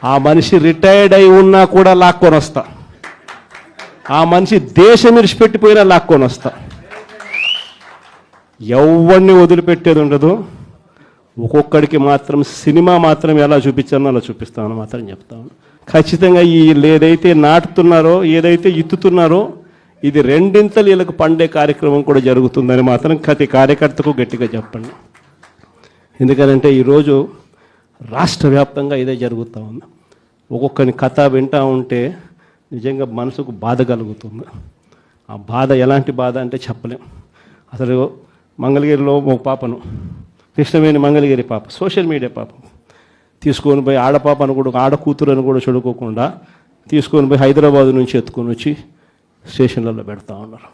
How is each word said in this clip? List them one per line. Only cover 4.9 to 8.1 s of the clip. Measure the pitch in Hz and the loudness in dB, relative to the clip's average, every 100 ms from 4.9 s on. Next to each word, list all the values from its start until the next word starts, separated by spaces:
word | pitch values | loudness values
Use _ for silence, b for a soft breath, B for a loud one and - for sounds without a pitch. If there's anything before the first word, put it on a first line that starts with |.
| 233 233 233 | 6 6 4
విడిచిపెట్టిపోయినా | 202 - 220 220 214 214 196 | 2 2 0 4 4 4 4
లాక్కొని | 185 175 156 127 | 2 2 2 2
వస్తా. | 123 127 - - - - - - 214 - - - - - - - - _ | -4 -12 -12 -20 -20 -20 -20 -20 -20 -14 -8 -8 -8 -12 -20 -20 -20 _